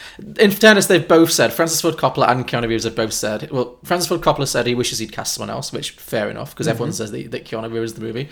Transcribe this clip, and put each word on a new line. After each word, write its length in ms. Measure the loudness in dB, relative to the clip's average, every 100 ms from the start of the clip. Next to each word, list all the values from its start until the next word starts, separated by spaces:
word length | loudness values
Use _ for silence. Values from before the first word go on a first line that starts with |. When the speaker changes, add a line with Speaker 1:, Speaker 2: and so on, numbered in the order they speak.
| -20 -18 -6 2
Speaker 1:
in 140 | 4
fairness, 340 | 6 6 6 6
they've 220 | 4 6
both 240 | 6 6
said, 200 | 4 2
Francis 280 | 2 -2 0
Ford 160 | 0 0
Coppola 340 | 0 2 2
and 160 | 2 0
Keanu 220 | -4 -2
Reeves 160 | -2
have 100 | -2
both 180 | -2 -4
said, 380 | -2 -4 -6 -4
well, 280 | -4 -4 -6
Francis 240 | -4 -2 0
Ford 120 | 0
Coppola 260 | 0 0 0
said 220 | 0 0
he 60 | 0
wishes 240 | -2 -4
he'd 100 | -8
cast 240 | -8 -6
someone 160 | -6 -6
else, 220 | -6 -8
which 200 | -8 -8
fair 380 | -12 -6 -4 -4
enough, 240 | -6 -10
'cause 140 | -4 -2
everyone 220 | -2 -4
Speaker 2:
Mm-hmm. 60 | -6
Speaker 1:
says 140 | -8
that, 200 | -10 -10
that 120 | -10
Keanu 280 | -8 -8 -6
Ruins 220 | -6 -6
the 80 | -6
movie. 260 | -8 -8 -8